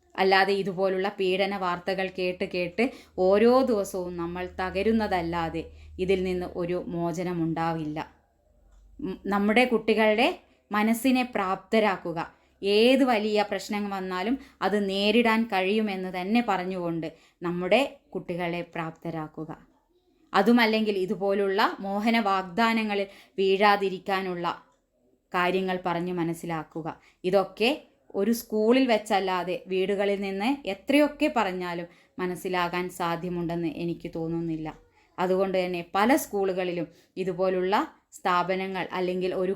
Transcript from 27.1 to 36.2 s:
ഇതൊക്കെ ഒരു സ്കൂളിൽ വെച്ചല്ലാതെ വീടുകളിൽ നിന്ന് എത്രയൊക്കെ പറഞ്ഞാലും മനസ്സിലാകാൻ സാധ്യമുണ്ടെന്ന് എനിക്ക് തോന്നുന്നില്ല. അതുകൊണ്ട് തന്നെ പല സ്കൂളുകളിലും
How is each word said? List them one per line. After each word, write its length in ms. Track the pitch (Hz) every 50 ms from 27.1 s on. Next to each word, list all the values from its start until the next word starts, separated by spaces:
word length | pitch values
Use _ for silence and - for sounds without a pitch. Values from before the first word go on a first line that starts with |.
| _ _ -
ഇതൊക്കെ 460 | 180 185 196 190 190 - - 208 240 302 302 - _ _ _ _ _ -
ഒരു 180 | 196 196 220 233
സ്കൂളിൽ 520 | 226 - - 214 214 214 220 247 262 269
വെച്ചല്ലാതെ 680 | 240 220 208 214 - 220 190 190 190 185 180 175 185 175 - -
വീടുകളിൽ 520 | 185 185 185 190 190 202 190 202 202 202 196
നിന്ന് 280 | 202 196 190 196 202 240 285 277 -
എത്രയൊക്കെ 600 | - 190 294 - - 269 294 294 285 285 - 294 302 302
പറഞ്ഞാലും 520 | 240 208 190 180 185 180 180 175 175 170 170 - _ _ _ _
മനസ്സിലാകാൻ 680 | - 185 180 180 175 - 190 180 180 175 170 175 180 180 180
സാധ്യമുണ്ടെന്ന് 800 | - - 180 170 170 165 170 180 180 175 175 165 170 175 170 160 -
എനിക്ക് 340 | - 170 170 165 165 - 170 -
തോന്നുന്നില്ല. 540 | 170 165 165 170 170 170 165 160 156 156 156 - - _ _ _ _ _ _ _
അതുകൊണ്ട് 400 | - 180 185 185 185 196 190 185
തന്നെ 240 | 190 180 180 180 175 170 - -
പല 220 | 196 208 233 277
സ്കൂളുകളിലും 720 | 320